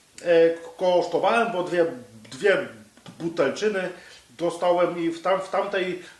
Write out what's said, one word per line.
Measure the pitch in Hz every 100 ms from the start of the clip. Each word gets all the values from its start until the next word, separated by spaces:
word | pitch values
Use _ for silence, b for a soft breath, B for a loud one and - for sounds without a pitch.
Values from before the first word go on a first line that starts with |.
| B -
e, | 175 165 165 165 - -
kosztowałem, | 185 175 - 156 185 233 220
bo | 180
dwie, | 156 170 160 - - - -
dwie | 131 196 185 - - - _ - -
butelczyny | 165 165 139 - 214 190 180 - B B B 123
dostałem | 165 165 180 175 165 170
i | 165
w | 165
tam-, | 185 190
w | -
tamtej | 185 202 196 185 165 B